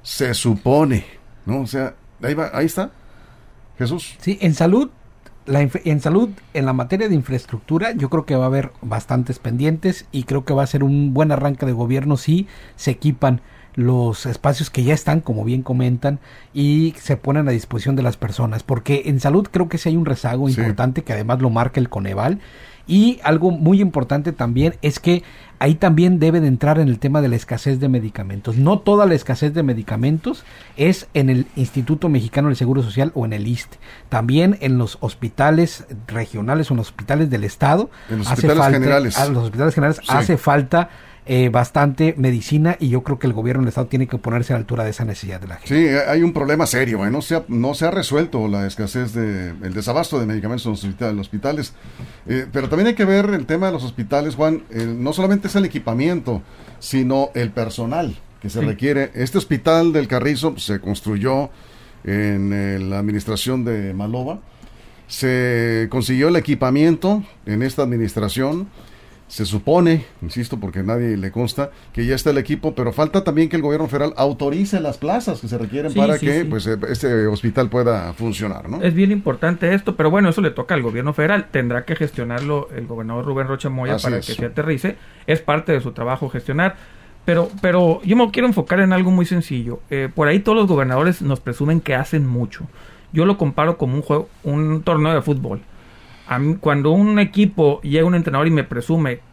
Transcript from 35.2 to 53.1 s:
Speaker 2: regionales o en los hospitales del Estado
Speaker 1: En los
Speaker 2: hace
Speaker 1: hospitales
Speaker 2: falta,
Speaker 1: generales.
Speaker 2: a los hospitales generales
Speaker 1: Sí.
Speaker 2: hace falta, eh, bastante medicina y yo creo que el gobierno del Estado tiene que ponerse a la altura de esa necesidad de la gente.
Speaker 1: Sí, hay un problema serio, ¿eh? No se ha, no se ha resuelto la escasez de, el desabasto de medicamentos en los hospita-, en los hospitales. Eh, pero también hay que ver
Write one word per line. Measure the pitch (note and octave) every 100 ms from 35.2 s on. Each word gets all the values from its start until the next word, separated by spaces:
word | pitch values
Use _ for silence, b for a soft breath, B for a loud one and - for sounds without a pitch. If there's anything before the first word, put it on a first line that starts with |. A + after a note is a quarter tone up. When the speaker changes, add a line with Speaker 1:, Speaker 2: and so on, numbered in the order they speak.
| A#2 - C#3+ D#3+ E3 - - A2 A2+
Speaker 2:
regionales | A2 A2 G#2+ G#2+ D3+ D3
o |
en | B2
los | A2
hospitales | - G2+ D3 D#3
del | A#2+
Estado | G#2 - C#3 E3 A3+ B B
Speaker 1:
En | A2
los | G#2
Speaker 2:
hace | B2+ D#3
Speaker 1:
hospitales | D#3
Speaker 2:
falta, | C#3 C3+
Speaker 1:
generales. | C3 C#3 B2+ A2+
Speaker 2:
a | C#3+
los | B2+
hospitales | A2+ A2 D3+
generales | D3+ D3 D#3
Speaker 1:
Sí. | -
Speaker 2:
hace | C3+ F#3+ D3+
falta, | - C#3+ C3 E3+ F3 B B B
eh, | - B2+ B2+
bastante | A#2+ A#2+ D3+ C#3+ C3 D#3+ D#3
medicina | C3 A#2+ - D3+ D#3+ F3
y | C#3
yo | B2+
creo | C#3 C3+
que | C3
el |
gobierno | A2+ A#2 C3
del | B2
Estado | - B2
tiene | B2+ B2+
que | A#2+
ponerse | A#2+ A#2 A#2+
a | B2
la |
altura | G#2+ A#2
de | A2
esa | G#2
necesidad | A2 G2 F#2+ F#2
de | F#2
la |
gente. | E2+ -
Speaker 1:
Sí, | D3 D#3+ C#3 C#3
hay | D#3
un | E3+
problema | E3+ C#3 D3+ D#3
serio, | B2+ B2+ A2 G2+
¿eh? |
No | A2
se | - E3
ha, | D#3+
no | A#2 B2+
se | C#3+ D#3+
ha |
resuelto | F#3+ - D3 E3 B2+ G#2+
la | G2+ G2
escasez | - G#2 B2+ B2
de, | A2+ A2 G2 F2+
el | E2 F#2
desabasto | F#2 G#2 C3+ E3+ D3
de | A#2
medicamentos | A2 G#2 A#2+ A#2
en |
los | G2+
hospita-, | G2 F#2 A#2
en | G#2
los | G2
hospitales. | G#2 C3 D3+ - B B B B B -
Eh, | B2+ C3
pero | - C3
también | D#3 A3+
hay |
que | A#3
ver | G3